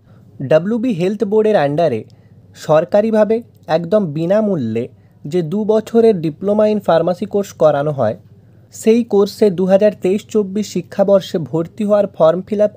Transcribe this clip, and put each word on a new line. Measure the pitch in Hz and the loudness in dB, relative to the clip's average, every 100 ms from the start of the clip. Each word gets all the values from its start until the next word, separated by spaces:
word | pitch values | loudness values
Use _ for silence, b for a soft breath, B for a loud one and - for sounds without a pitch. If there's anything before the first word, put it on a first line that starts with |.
| b b b - | b b b -14
ডাব্লিউবি | 131 156 185 233 247 | 0 0 2 -2 -2
হেলথ | 165 185 214 | -2 -2 -2
বোর্ডের | 202 220 214 202 | 0 2 2 2
আন্ডারে | 143 151 165 110 - b b b _ | 0 0 0 -2 -8 b b b _
সরকারিভাবে | - - 151 170 208 220 220 208 226 - _ - | -14 0 0 2 0 2 0 2 0 -4 _ -4
একদম | 165 165 214 175 | -4 0 -2 -2
বিনামূল্যে | 147 170 208 208 175 113 113 127 b b b 147 | -4 0 0 0 -2 -4 -4 -6 b b b -6
যে | 180 | -4
দু | 151 202 | -4 -4
বছরের | 208 214 220 226 226 | 0 0 0 2 2
diploma | 190 156 151 190 214 214 | 2 -4 -4 -2 0 0
in | 214 | 0
pharmacy | 196 165 165 180 208 | 0 2 0 -4 -4
course | 202 196 - | -4 -6 0
করানো | 156 143 147 | 2 2 -2
হয়, | 135 110 - _ - b b b | -2 -2 -4 _ -20 b b b
সেই | - 220 233 | -4 2 2
কোর্সে | 233 196 202 - 214 | 2 0 0 0 0
দু | 175 185 | 0 2
হাজার | 196 208 185 | 4 4 0
তেইশ | 180 214 - | -2 -4 -2
চব্বিশ | 214 190 202 196 | -4 -2 -6 -6
শিক্ষাবর্ষে | 185 - - 196 196 - 185 | -8 -6 0 2 2 2 -6
ভর্তি | 151 160 165 - | -4 -4 -6 -6
হওয়ার | 208 208 190 | 0 0 0
ফর্ম | - 160 175 | 2 2 2
ফিল | 190 208 | -4 -2
আপ | 208 | -2